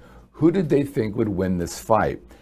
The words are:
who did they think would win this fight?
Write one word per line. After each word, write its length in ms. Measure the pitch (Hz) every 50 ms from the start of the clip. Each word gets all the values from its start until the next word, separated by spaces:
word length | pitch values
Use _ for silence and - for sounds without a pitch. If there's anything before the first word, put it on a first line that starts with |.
| - - - - - -
who 220 | _ - 147 170
did 180 | 170 196 175 139
they 140 | 143 139 143
think 320 | 143 - 143 110 110 98
would 140 | 120 117 104
win 280 | 95 87 95 92 92 87
this 220 | 85 82 - -
fight? 420 | - - 113 107 87 71 - - - - - -